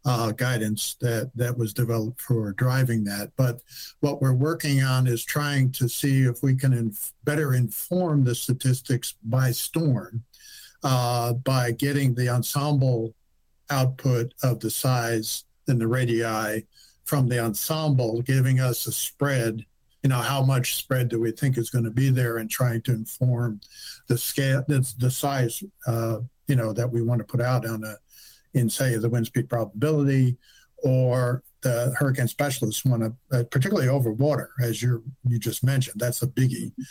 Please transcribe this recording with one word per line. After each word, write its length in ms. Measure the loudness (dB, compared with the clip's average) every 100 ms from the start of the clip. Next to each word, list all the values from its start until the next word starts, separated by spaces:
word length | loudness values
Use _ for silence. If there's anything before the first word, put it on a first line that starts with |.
| 0
uh, 260 | 0 0
guidance 600 | -2 -2 -2 -2 -2 -6 -4
that, 300 | -2 -2 -4
that 240 | -4 -4 -2
was 160 | -4
developed 480 | -2 0 0 -2 -6
for 300 | -2 -2 0
driving 520 | -2 0 2 2 0
that. 260 | -2 -4 -8 -2
But 240 | -2 -2 -12 -18 -18 -2
what 240 | -2 0
we're 100 | 2
working 500 | 2 2 0 2 2
on 240 | 4 2 2
is 180 | 0
trying 480 | -2 -2 0 2 0
to 160 | 0 -4
see 340 | 0 2 4
if 200 | 4 2
we 120 | 0
can 180 | 2 2
inf-, 400 | 2 0 -4 -12 -6
better 280 | -2 0 2
inform 720 | 2 0 -4 -2 0 2 2
the 100 | 2
statistics 800 | 0 -2 0 2 0 0 -4 -4 -10
by 260 | -2 0 0
storm, 720 | -2 -4 0 2 0 -2 -10 -12 _ -20 -20 -20 _
uh, 520 | 0 0 2 0 0
by 380 | -2 0 2 2
getting 420 | 0 0 2 2
the 160 | 2 0
ensemble 840 | 0 0 -2 0 2 2 0 -4 -10 _ _ _ _ _
output 640 | 0 0 0 0 0 -2 -2
of 180 | -2 0
the 100 | -4
size 760 | -2 0 0 0 -2 -2 -8 -10 _ 0
and 100 | 0
the 100 | 2
radii 760 | 0 2 0 0 -2 -2 -4 -8 _ -20 _
from 240 | -2 0 2
the 100 | 2
ensemble, 840 | 0 -2 -4 -2 2 2 2 -2
giving 360 | 0 2 4 2
us 280 | 2 -2 -4
a 60 |
spread, 720 | -6 -8 -2 0 0 0 -4 -10 _ _ _
you 60 | 0
know, 120 | 0
how 220 | 0 0
much 340 | 2 2 0 -4
spread 320 | -2 -2 0
do 120 | 0
we 100 | -2
think 280 | 0 0 0
is 100 | 0
gonna 220 | -2 0
be 180 | 2 2
there, 300 | 2 0 -2
and 100 | -6
trying 320 | -2 0 0
to 100 | -2
inform 680 | -2 -4 -2 0 2 -2 -4 -12 -20 -18 -20 _
the 100 | -2
scale, 480 | -2 -2 0 0 2
the, 240 | 0 0 0
the 120 | -2
size, 520 | 0 -2 0 -2 -2 -12 _ -4
uh, 340 | -2 -2 -4 -6 _ 0
you 100 | 0
know, 160 | 2
that 180 | -2 -2
we 120 | 0
wanna 220 | 0 0
put 180 | -2 -2
out 240 | 0 0 -2
on 180 | -6
a, 120 | -8 -12 _ -20 -20 -20 _
in, 160 | 0 0
say, 280 | 2 0 2
the 120 | 0
wind 180 | 0 0
speed 220 | -2 -2
probability, 880 | -2 -4 -2 0 2 4 4 4 2 _ -20 _ -4
or 640 | 2 2 4 2 0 -2 _ _
the 320 | 0 0 0 0
hurricane 280 | 0 2 -2
specialists 580 | 0 -2 0 -4 0
wanna, 280 | 0 2 0 -6 _
uh, 120 | -2 0
particularly 380 | 0 2 2 2
over 240 | 2 0
water, 380 | 2 2 2 -4 -2
as 220 | -2 0
you're, 200 | 0 -2 -6 -6 -2
you 100 | 0
just 240 | -2 -2
mentioned, 380 | 0 0 -2 -2
that's 220 | -4 -2
a 40 | -4
biggie. 460 | 0 0 0 -8 -10 -14